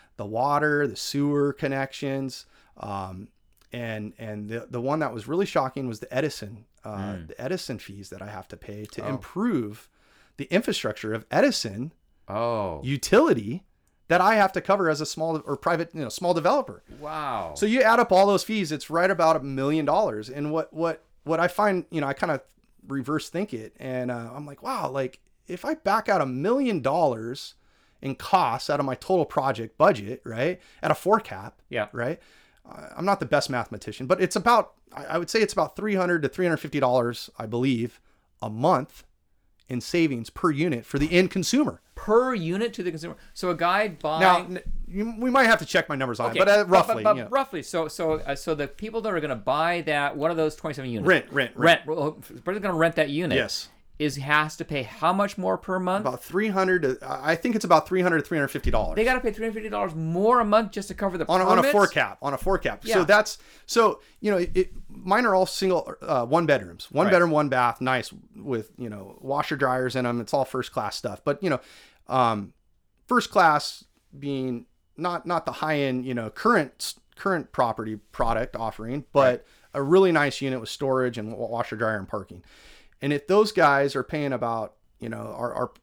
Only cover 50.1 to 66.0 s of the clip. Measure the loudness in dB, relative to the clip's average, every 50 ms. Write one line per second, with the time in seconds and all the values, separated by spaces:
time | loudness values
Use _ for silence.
50.1 | -2 -2 -2 -2 0 0 0 -2 -2 -4 -8 -8 -8 -6 -6 -6 -4 0 4 4
51.1 | 4 4 2 0 -2 -2 -2 -2 -2 2 4 6 6 4 2 -2 -4 -2 -2 -2
52.1 | -4 -6 -12 -20 -20 -10 -8 -6 -6 -4 -4 -2 0 2 2 2 2 2 0 0
53.1 | 0 -2 -2 0 0 0 0 0 -4 -8 -10 -12 -18 _ _ -20 -8 -4 -4 -4
54.1 | -2 -4 0 2 2 2 2 0 -4 -8 -8 -6 -6 -6 -6 -8 -6 -2 0 0
55.1 | 2 2 0 -2 -4 -4 -2 -2 -2 -2 -2 -4 -4 -2 0 0 -2 0 -2 -4
56.1 | -4 -6 -8 -4 -2 -2 0 0 2 2 2 4 4 2 2 0 -2 -2 -6 -8
57.1 | -8 -4 -2 0 0 0 0 0 0 0 4 4 4 4 4 2 0 2 2 4
58.1 | 2 2 0 0 0 -2 -2 -2 -2 -4 0 0 2 2 0 0 0 0 0 2
59.1 | 0 0 -2 -4 -4 -4 -6 -6 -6 -8 -8 -6 -4 -4 -4 -4 -4 -4 -4 -2
60.1 | 0 2 4 4 6 4 4 4 4 4 2 2 -4 -8 -8 -8 -6 -4 -4 -4
61.1 | -2 -2 0 2 2 4 4 4 4 4 4 6 6 6 6 6 4 2 0 0
62.1 | -2 -4 -4 -4 -4 -2 0 0 0 0 0 -4 -4 -4 -4 0 2 2 4 6
63.1 | 6 6 4 2 -4 -10 -14 -20 -20 -20 -14 0 2 4 4 4 2 0 -6 _
64.1 | _ _ 0 0 2 2 0 2 2 0 0 0 -4 -10 -14 -14 -16 -10 -2 0
65.1 | 2 4 4 4 4 4 4 2 0 -2 0 0 2 0 -2 -4 -10 -10